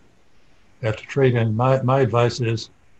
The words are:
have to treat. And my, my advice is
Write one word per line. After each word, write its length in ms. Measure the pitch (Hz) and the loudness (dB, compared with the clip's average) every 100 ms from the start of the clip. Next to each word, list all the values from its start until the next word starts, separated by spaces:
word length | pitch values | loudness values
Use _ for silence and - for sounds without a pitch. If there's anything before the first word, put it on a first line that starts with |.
| _ _ - - - - _ _ | _ _ -20 -20 -20 -20 _ _
have 160 | 113 110 | -6 -6
to 80 | - | -6
treat. 300 | 139 131 120 | 0 2 2
And 200 | 113 110 | 0 0
my, 260 | 131 135 | 0 2
my 160 | 123 135 | 2 0
advice 380 | 123 120 120 123 | 2 2 0 -2
is 280 | 117 113 - _ - | -4 -4 -8 _ -20